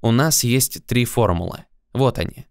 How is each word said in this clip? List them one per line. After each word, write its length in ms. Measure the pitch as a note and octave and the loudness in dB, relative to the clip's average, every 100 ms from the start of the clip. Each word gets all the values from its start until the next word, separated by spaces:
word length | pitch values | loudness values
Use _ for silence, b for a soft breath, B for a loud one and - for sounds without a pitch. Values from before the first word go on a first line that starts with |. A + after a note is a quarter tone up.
у 100 | A#2 | 2
нас 320 | A#2 D#3 D3 | 2 2 0
есть 420 | B2 B2+ - - - | 0 0 0 -6 -2
три 200 | A#2 A#2+ | 0 0
формулы. 580 | - G#2+ F2 F2 - - _ _ | 2 0 0 -4 -10 -18 _ _
Вот 260 | A#2+ C3 - | 0 0 0
они. 280 | F2 - - | -6 -8 -20